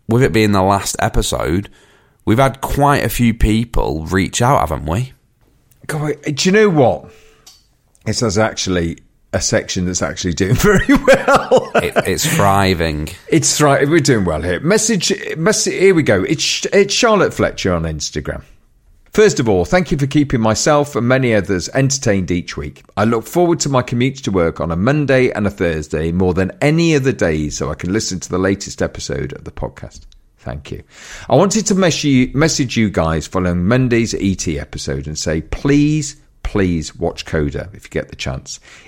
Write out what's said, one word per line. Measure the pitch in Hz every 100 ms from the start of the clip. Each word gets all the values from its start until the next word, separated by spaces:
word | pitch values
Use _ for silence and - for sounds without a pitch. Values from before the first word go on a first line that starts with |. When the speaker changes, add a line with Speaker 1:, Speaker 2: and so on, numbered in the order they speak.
| -
Speaker 1:
with | 113
it | 131
being | 95 107
the | 101
last | 92 101 - -
episode, | 107 113 104 62 58 87 104 - _ _ _ _
we've | - 110
had | 135 -
quite | - - 143 143
a | -
few | - 120
people | 107 - 110 120 - 53 76 78
reach | 95 95 -
out, | 123 139 101
haven't | 71 73
we? | 90 127 - _ _ _ _ _ _ -
Speaker 2:
God, | 156 151 -
do | - 139 185
you |
know | 202 214
what? | 156 117 90 - - _ _ - _ _ _ _ _ -
This | 104
is | 113 95
actually | 110 - - 90 85 - _ _ _
a | 95
section | - 110 - 98 90
that's | 90
actually | 85 - 92 78
doing | 95 123
<laughs> |
very | 208 190 -
well. | 277 - 262 - 269 - 262 - -
Speaker 1:
It, | - - -
it's | 82 156
thriving. | 165 101 98 95 87 82 76 76 - -
Speaker 2:
It's | 160 131 -
thri-, | 151 139 143
we're | 165
doing | 135 117
well | 92 78
here. | 85 87
Message, | 160 214 - 214 - 196 - -
message, | 170 214 -
here | 131 190
we | 170
go. | 127 101
It's, | 95 156 - - -
it's | 196 202
Charlotte | - 233 208 131
Fletcher | - 92 - 98
on | 87
Instagram. | 82 76 - 76 69 73 - - _ _ _ _ _
"First | - 214 -
of | 117
all, | 95 87
thank | 185 180
you | 151
for | 139
keeping | 151 143 127
myself | 110 107 - 147 139 -
and | 117
many | 131 127
others | 107 87 95 -
entertained | 131 135 - 117 98 90
each | 87 - -
week. | 73 67 - -
I |
look | 110 117 110
forward | 175 175 165
to | 147
my | 135
commutes | 120 120 131 135
to | -
work | 92 82 -
on | 80
a | 82
Monday | 107 151 139 131 127
and | - 101
a |
Thursday | - 90 78 76 78 80
more | 87 92
than | 87 92 -
any | 143 160 170 151
other | 131
day | 110 92 78 76
so | - 69
I | 76
can | 85
listen | 104 - 92
to | -
the | 90
latest | 95 98 - -
episode | 87 - - 82 -
of | -
the | -
podcast. | - 60 - 55 - - - _ _
Thank | - 69 -
you. | 69 - - - - -
I | 127
wanted | 196 220 -
to | 190
mes-, | 185 - 151
you, | 131 127
message | 135 156 160 127 -
you | 107
guys | 95 80 80 -
following | 95 90 87 90
Monday's | 127 131 117 113 -
E | 98 92
T | - 73
episode | 67 71 - 69 69
and | 76
say, | - 80
please, | - - 139 143 147 156 147 - _ _
please | - 107 92 85 76 -
watch | 82 - -
Coda | 80 73 69 90
if | - -
you |
get | - -
the | -
chance, | - 67 - - - -